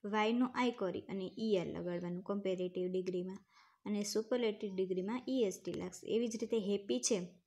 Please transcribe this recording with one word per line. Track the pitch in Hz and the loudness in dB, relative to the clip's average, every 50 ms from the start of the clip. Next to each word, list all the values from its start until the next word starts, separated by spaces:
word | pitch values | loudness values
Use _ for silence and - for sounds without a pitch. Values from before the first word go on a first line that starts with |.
| - | -4
વાયનો | 208 202 214 214 220 233 240 254 - - | 0 2 4 4 4 4 4 2 2 2
આઈ | 247 254 240 | 2 2 2
કરી | 233 - 202 180 175 - | 2 2 0 0 0 -2
અને | - - 180 196 185 - - - | -6 -4 -6 -4 -4 -6 -4 -2
ઈ | 220 220 208 | 2 4 4
આર | 185 170 | 4 2
લગાડવાનું | 147 147 165 175 175 175 175 175 175 175 180 | 0 -4 -4 -4 -2 -2 -2 -2 -4 -6 -6
કમ્પેરેટિવ | 190 - 202 202 196 190 185 180 180 180 180 185 180 185 | -4 -2 -4 -2 0 0 0 0 -2 -2 -2 -2 -2 0
ડિગ્રીમાં. | 185 185 185 185 185 180 180 185 190 202 - _ _ - - _ _ _ _ | 0 0 0 0 -2 -2 -4 -4 -8 -10 -14 _ _ -20 -20 _ _ _ _
અને | 202 208 202 | -2 -2 0
સુપરલેટિવ | 208 208 - 214 220 - 254 247 240 220 214 220 - 202 190 | 0 0 0 -2 0 2 0 2 2 0 0 -2 -4 -4 0
ડિગ્રીમાં | 185 190 185 185 185 185 202 233 254 247 - | 0 0 0 0 0 0 -2 -2 -4 -2 0
ઈ | 262 262 | 2 4
એસ | 233 190 185 - - | 4 2 2 -2 -6
ટી | 180 | -6
લાગશે. | 170 - 175 180 - - - | -6 -4 -6 -8 -8 -10 -4
એવી | - - 220 240 233 | 0 0 2 2 0
જ | 226 | -2
રીતે | 220 240 220 233 226 | -4 -2 0 0 0
હેપી | 190 196 202 202 202 - 240 247 | 2 2 0 0 2 0 0 2
છે | 240 - 240 185 180 175 - - _ | 4 2 2 2 0 -4 -10 -20 _